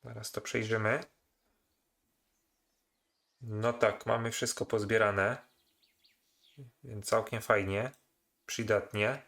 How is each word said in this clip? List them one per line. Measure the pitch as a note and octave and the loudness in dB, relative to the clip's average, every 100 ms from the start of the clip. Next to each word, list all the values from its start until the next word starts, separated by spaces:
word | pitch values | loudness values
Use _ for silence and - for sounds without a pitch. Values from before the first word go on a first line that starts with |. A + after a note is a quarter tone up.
Zaraz | A#2+ A2+ A2 | -12 -10 -8
to | - | -8
przejrzymy. | - A#2+ A2 A2+ G#2+ C#3 - _ _ _ _ _ _ _ _ _ _ _ _ _ _ _ _ _ _ _ _ _ _ _ | -4 -4 0 0 2 0 -4 _ _ _ _ _ _ _ _ _ _ _ _ _ _ _ _ _ _ _ _ _ _ _
No | A#2 G#2+ A2+ | -8 -2 -2
tak, | A#2+ A2 G#2 - | 4 2 2 -2
mamy | A#2 A#2 | 0 0
wszystko | A2+ A#2+ - A#2 | -4 -4 -4 -2
pozbierane. | A2+ G#2 A2 G#2+ G2 G2 B2+ - _ _ _ _ _ _ _ _ _ _ - B2+ _ | 0 2 4 4 4 2 0 -10 _ _ _ _ _ _ _ _ _ _ -20 -20 _
Więc | C3 G#2+ G2 | -14 -10 0
całkiem | A#2 G#2+ A2+ | 0 0 -6
fajnie. | - A2 F#2+ G2 B2 - _ _ _ _ - | 4 4 4 -2 -2 -8 _ _ _ _ -12
Przydatnie. | - G#2+ G#2 - G#2 G#2+ C#3 | -6 2 2 2 0 0 0